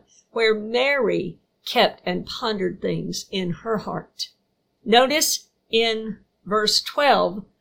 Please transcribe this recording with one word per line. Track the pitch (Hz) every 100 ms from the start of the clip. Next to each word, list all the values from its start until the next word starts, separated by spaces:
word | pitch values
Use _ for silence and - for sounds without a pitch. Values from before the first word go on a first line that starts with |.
| _ _ _
where | 233 220
Mary | 214 214 247 269 - 190 170 170 - _ _ -
kept | 247 202 - 180
and | 180 -
pondered | - 233 202 185 190
things | 190 165 170 180 -
in | 190 180
her | 170 226 214
heart. | - 151 - - - _ _ _ _ _
Notice | - 233 262 302 311 - - _ -
in | 226 226 220 220 - _ _ 175
verse | 214 214 -
twelve | - 294 285 190 180 202 - _